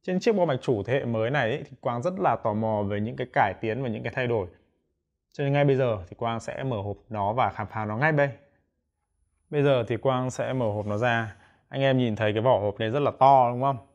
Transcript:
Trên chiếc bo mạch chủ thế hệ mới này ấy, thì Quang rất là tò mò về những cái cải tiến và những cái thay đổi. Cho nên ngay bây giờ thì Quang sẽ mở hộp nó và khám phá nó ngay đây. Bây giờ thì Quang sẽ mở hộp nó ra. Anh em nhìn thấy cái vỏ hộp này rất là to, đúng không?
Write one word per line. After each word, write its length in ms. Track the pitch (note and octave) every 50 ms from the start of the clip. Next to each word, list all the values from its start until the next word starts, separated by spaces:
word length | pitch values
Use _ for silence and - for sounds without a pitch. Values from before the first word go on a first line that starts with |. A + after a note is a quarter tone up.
| _
Trên 160 | - F#3 F#3
chiếc 160 | - A#3+ A3
bo 100 | G3 F3
mạch 160 | D#3+ C3+ B2+
chủ 220 | - - B2+ G2+ F#2+
thế 100 | A2 B2+
hệ 120 | C#3 -
mới 260 | A#2+ A#2 A2 A2 A#2
này 180 | C#3 D3 B2+ A2
ấy, 140 | B2+ D#3 C3+ -
thì 20 | C3 _
Quang 200 | - C3 A#2+ A#2+
rất 120 | A#2+ F3+ F#3 G3
là 160 | F#3 D3 A#2+
tò 180 | A2+ - A#2 G#2+
mò 300 | G#2+ A2 A2 A2 G#2 G#2
về 120 | G2 G#2 G#2
những 160 | G#2 A#2 C3
cái 120 | C3 B2+ B2 -
cải 200 | C#3+ A#2+ G2+ F#2+ -
tiến 220 | - A2 A2 B2 C3+
và 60 | A#2+
những 140 | G#2+ A#2 A#2+
cái 100 | A#2+ -
thay 120 | C3+ B2+
đổi. 200 | A#2+ A#2 A2 F#2 F2 - _ _ _ _ _ _ _ _ _ _ _ _ _ _ _ _
Cho 100 | - C#3+
nên 100 | C#3 C#3+
ngay 120 | C#3+ C#3+
bây 100 | C#3 C#3
giờ 220 | C3 C3+ B2 A2 G#2 F2 -
thì 60 | -
Quang 240 | - A#2+ A#2 A#2 A2+
sẽ 240 | - - - - C3+
mở 180 | C3+ B2 G#2
hộp 160 | F#2+ G2+ G2+ - _ _
nó 240 | G#2+ G#2 G2 G2+ A2
và 160 | B2+ A#2+ G2+
khám 180 | - - G#2+
phá 180 | F#2+ - A2 G#2+
nó 120 | G#2 G#2+
ngay 140 | A2+ C#3+ D#3+
đây. 180 | D#3 C#3+ C#3+ C3+ A#2+ - _ _ _ _ _ _ _ _ _ _ _ _ _ _ _ _ _ _ _ _ _ _
Bây 140 | D3+ D3 C#3
giờ 200 | C#3+ C3+ B2 A#2
thì 100 | - A#2+
Quang 340 | A2 - C3+ C3 B2+ B2+ B2+
sẽ 220 | - - B2 A#2 B2+
mở 120 | C3 A#2+
hộp 200 | G#2+ G#2 G#2 G2+
nó 120 | G#2 G#2
ra. 380 | G#2 A#2 B2 A#2 A#2 A2+ G#2 - - - _ _ _ _ _
Anh 120 | - C3+
em 160 | C3+ C3+ C3
nhìn 180 | C3 B2+ A#2 G#2+
thấy 180 | G2+ A2 G#2+ G#2
cái 80 | A2
vỏ 180 | A2 C3 B2 F#2+
hộp 200 | G#2 G#2 G2 -
này 100 | A2+ A2
rất 100 | A#2 D3
là 120 | C#3+ A#2+ - -
to, 320 | C3 C3+ C#3 C3 B2+ A#2+
đúng 100 | B2 B2
không? 160 | C3 C#3 C3+ A2 - _